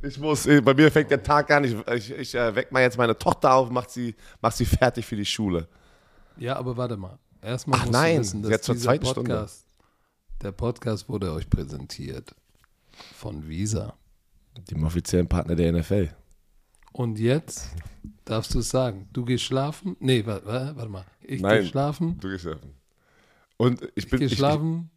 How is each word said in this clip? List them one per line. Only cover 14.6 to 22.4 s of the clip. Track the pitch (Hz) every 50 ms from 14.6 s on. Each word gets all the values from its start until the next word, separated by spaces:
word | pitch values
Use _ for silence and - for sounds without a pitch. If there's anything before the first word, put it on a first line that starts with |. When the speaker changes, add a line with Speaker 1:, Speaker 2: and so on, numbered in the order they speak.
| 90 -
Speaker 1:
Dem | - 73 78
offiziellen | 80 85 87 85 - - 90 87 82
Partner | - 87 85 78 85
der | 82 87 82
N | 85
F | 85 80 -
L. | 98 104 92 78 - _ _ _ _ _ _ _ _ _ _ _ _ _ _ _ _
Speaker 2:
Und | - 123 117 110 107
jetzt | 110 117 127 156 - - - - - - - - - - - - - - - _ _
darfst | - 110 110 110 - -
du | 127
sagen, | 113 - - 131 131 123 101 95 95 95 -
du | 131 123
gehst | 117 127 117 -
schlafen? | - 131 131 135 143 156 - - 190 180 _
Nee, | - 131 131 120 104
wa-, | 110 107 98 -
wa-, | 101 110 127 131 139 156
warte | 131 117 110
mal. | 101 92 92 - _ _ _
Ich | - - 95
Speaker 1:
Nein, | 92 98 107 110 101
Speaker 2:
geh | 85
schlafen. | - 135 139 143 147 - 160 165 170 80
Speaker 1:
du | - 95
gehst | 95 92